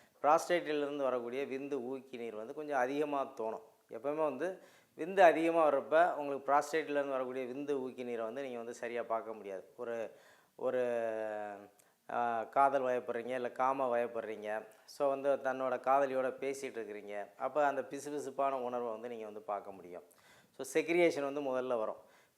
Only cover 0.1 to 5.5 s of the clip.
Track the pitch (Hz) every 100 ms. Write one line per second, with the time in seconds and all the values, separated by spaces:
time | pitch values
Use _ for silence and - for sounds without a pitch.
0.1 | _ 143 165 165 175 147 147 143 147 131
1.1 | 127 120 131 135 135 139 139 120 135 123
2.1 | 120 117 104 113 147 151 139 127 143 151
3.1 | 143 131 - 110 101 - _ _ 113 135
4.1 | 151 156 131 175 185 - - _ - 165
5.1 | 196 175 151 165